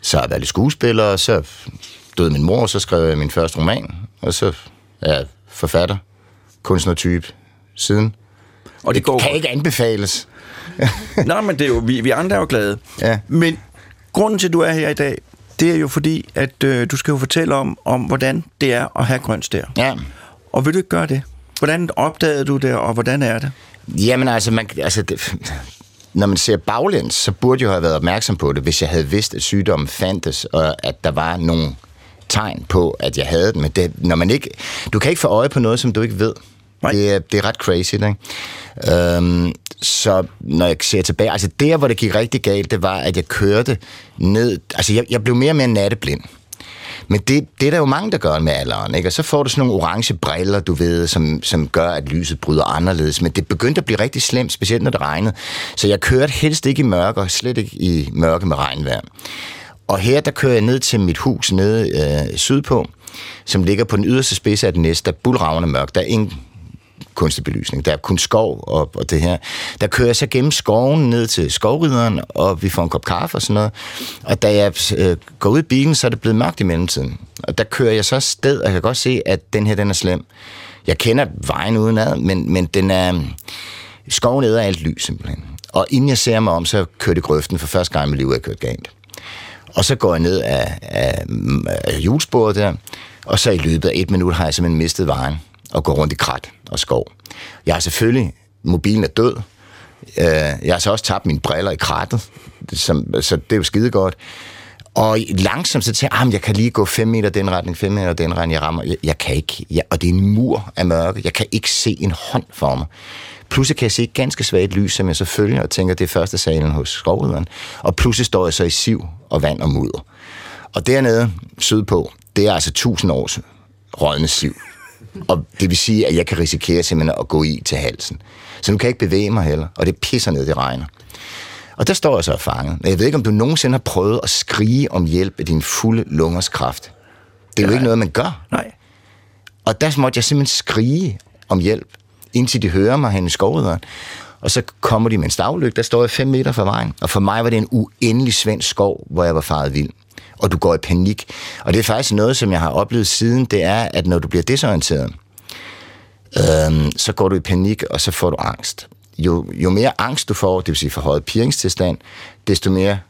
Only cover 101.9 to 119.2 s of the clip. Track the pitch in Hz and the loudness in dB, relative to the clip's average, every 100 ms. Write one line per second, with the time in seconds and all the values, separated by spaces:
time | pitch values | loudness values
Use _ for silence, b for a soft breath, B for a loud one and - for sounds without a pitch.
101.9 | 76 - 117 - B B B - - - | -4 -2 -4 -6 B B B -10 -6 0
102.9 | 76 - 55 - 82 - 110 85 101 120 | 0 0 -2 0 -2 0 0 0 2 2
103.9 | 104 95 90 B B B B B B - | 2 0 -2 B B B B B B -8
104.9 | - 110 110 113 98 95 117 180 147 120 | 0 2 2 0 0 0 0 -2 -2 -2
105.9 | 110 127 101 127 101 - 104 117 113 98 | -2 0 2 2 2 0 2 2 2 0
106.9 | - 113 113 104 101 98 92 87 82 101 | 2 2 2 0 0 0 -2 -4 -4 -2
107.9 | 101 92 85 82 82 85 78 76 82 62 | 0 0 0 0 0 0 0 -2 -4 -4
108.9 | 90 78 78 - 69 - - - 78 - | -4 -2 -2 -2 -2 -4 -8 -4 -4 -2
109.9 | 78 87 90 98 104 123 113 104 - 90 | -2 2 2 4 4 2 0 -4 -2 0
110.9 | 82 82 104 95 - - 110 - - - | 2 0 -2 -6 -4 -2 -2 -2 -2 -2
111.9 | - 95 82 - - - - 69 65 76 | 0 -2 -4 -4 -6 -6 -4 -2 -2 -4
112.9 | B B B B B - - 131 - 117 | B B B B B -4 0 0 2 0
113.9 | - 117 - 131 - 117 92 95 95 101 | 0 -2 0 -2 -2 0 2 2 0 0
114.9 | - 95 82 92 - 104 85 - - 92 | 0 0 0 -2 0 2 2 0 0 0
115.9 | 92 90 - 82 98 - 80 78 73 71 | 0 0 0 -2 -2 0 2 2 0 -2
116.9 | - - 90 - 82 87 B B B - | -4 0 0 0 -2 -6 B B B -2
117.9 | 90 127 117 123 101 90 80 87 - - | 2 2 2 0 2 0 2 0 0 0
118.9 | 113 85 80 | 0 -2 -14